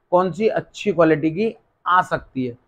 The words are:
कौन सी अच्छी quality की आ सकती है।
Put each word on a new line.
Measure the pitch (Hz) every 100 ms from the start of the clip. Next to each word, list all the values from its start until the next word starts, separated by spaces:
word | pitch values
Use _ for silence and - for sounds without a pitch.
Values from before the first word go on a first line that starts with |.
| _
कौन | 175 185
सी | 156 220
अच्छी | 165 160 - 208
quality | 165 160 156 160
की | 160 220 - _ _ -
आ | 180
सकती | 180 156 - 131 127
है। | 120